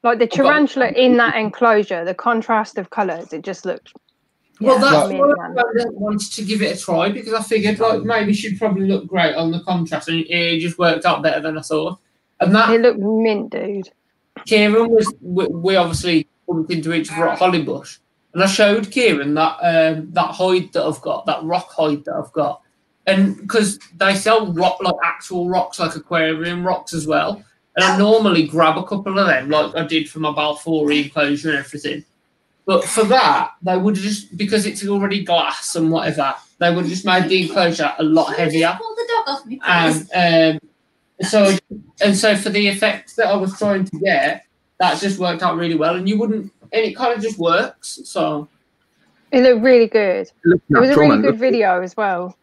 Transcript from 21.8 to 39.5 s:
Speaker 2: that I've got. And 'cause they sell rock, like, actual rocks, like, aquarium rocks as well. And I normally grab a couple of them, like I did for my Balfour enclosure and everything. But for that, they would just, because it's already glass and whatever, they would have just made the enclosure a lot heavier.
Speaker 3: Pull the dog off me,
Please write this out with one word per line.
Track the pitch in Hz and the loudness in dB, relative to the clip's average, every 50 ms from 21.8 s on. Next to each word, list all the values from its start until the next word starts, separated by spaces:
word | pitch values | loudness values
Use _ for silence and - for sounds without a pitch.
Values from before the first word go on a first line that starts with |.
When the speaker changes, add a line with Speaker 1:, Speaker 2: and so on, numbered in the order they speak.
| 160 151 147 147 - | 0 0 0 -4 -6
Speaker 2:
that | - - | -8 -8
I've | - - - | -8 -8 -6
got. | _ 160 143 - - - _ _ _ _ _ _ _ _ _ | _ -4 -4 -4 -4 -8 _ _ _ _ _ _ _ _ _
And | 196 190 190 196 196 196 - - 196 | 0 2 4 4 2 0 -6 -8 -2
'cause | - 220 214 196 - - - _ _ | 0 0 0 0 -2 -8 -14 _ _
they | - 196 196 196 | -2 0 0 0
sell | 196 - 214 226 226 214 190 | 0 2 2 2 2 2 -2
rock, | 170 160 180 185 - - | -2 0 0 0 0 0
like, | 190 180 - - 170 | -2 -4 -2 -2 -4
actual | 170 - - - - 190 180 175 180 | -6 -6 -8 -12 -8 -6 -4 -4 -2
rocks, | 185 180 180 185 - - | -2 -2 -2 -4 -4 -6
like, | 170 160 160 | -6 -6 -6
aquarium | 156 - _ 175 165 160 160 160 156 165 175 175 175 175 | -10 -8 _ -2 -2 0 -2 -2 -4 -4 -6 -6 -4 -2
rocks | 185 185 - - - | -2 -2 -4 -6 -8
as | - 165 147 | -8 -8 -4
well. | 156 156 147 156 196 208 - - _ _ _ _ _ _ | -2 0 0 0 -2 -6 -8 -14 _ _ _ _ _ _
And | - 185 | 0 0
I | 190 185 190 | 2 2 2
normally | 202 208 220 226 214 196 175 160 151 | 4 4 4 4 4 4 2 2 0
grab | 147 151 165 165 160 160 | 0 2 2 2 2 2
a | 170 185 | 0 -4
couple | - 208 190 - 196 190 196 | -6 -8 -6 -6 -4 -2 0
of | 196 | 2
them, | 175 143 127 131 143 | 2 0 0 0 0
like | 151 151 151 - - | 0 0 0 -2 -4
I | 165 160 | -6 -6
did | 147 160 160 151 147 | -2 -4 -4 -4 -6
for | - 160 | -8 -6
my | 156 151 | -6 -4
Balfour | 147 151 151 151 147 - - 165 160 156 147 147 | -2 -2 -4 -4 -4 -6 -4 -4 -2 0 0 0
enclosure | 147 147 143 143 _ 156 143 143 143 143 - 160 | 0 0 -2 -2 _ -2 0 0 -2 -2 -2 -4
and | 147 143 | -4 -4
everything. | 139 - - 147 - - - 151 - _ _ _ _ _ _ _ _ _ _ _ _ | -6 -8 -14 -10 -10 -10 -10 -10 -14 _ _ _ _ _ _ _ _ _ _ _ _
But | 190 190 170 - | 0 0 0 0
for | - - 233 220 | 0 0 0 2
that, | 202 254 262 220 - - - - - - _ | 4 2 2 4 2 2 0 -2 -6 -8 _
they | 170 185 185 185 | -4 -2 -2 0
would | 185 214 208 | 0 0 -2
just, | 185 190 208 208 - - _ - | -2 -4 -4 -6 -6 -10 _ -8
because | 170 202 196 214 208 190 | -6 -4 0 0 0 -2
it's | 208 - - 202 | -2 -6 -6 -4
already | 202 202 202 196 196 196 202 170 | -4 -2 -2 -2 -2 -4 -6 -2
glass | 175 170 165 147 151 - - - - - | 0 0 0 0 -2 -6 -8 -10 -8 -4
and | 170 160 160 | -2 0 0
whatever, | 165 160 - 156 143 151 139 135 - - _ _ _ _ | 0 0 -2 -4 -2 -2 -2 -4 -4 -8 _ _ _ _
they | 175 175 | 0 0
would | 175 180 175 | 0 0 -2
have | 165 | -4
just | 180 185 - | -4 -4 0
made | 202 - 185 175 - | 0 2 2 2 2
the | 190 185 | 0 0
enclosure | 185 - - 196 180 170 165 - 151 143 - - | 0 -2 0 0 0 0 0 0 -2 -4 -2 -2
a | |
lot | 160 156 156 165 - - - | 0 2 2 2 2 0 -2
heavier. | - 170 151 151 160 165 170 185 - | -2 -2 0 0 2 0 0 0 -4
Speaker 3:
Pull | 453 453 440 | -10 -10 -8
the | 466 480 466 | -8 -6 -2
dog | 466 453 440 277 277 | -2 -2 -2 -4 -8
off | 277 - | -8 -10
me, | 220 | -12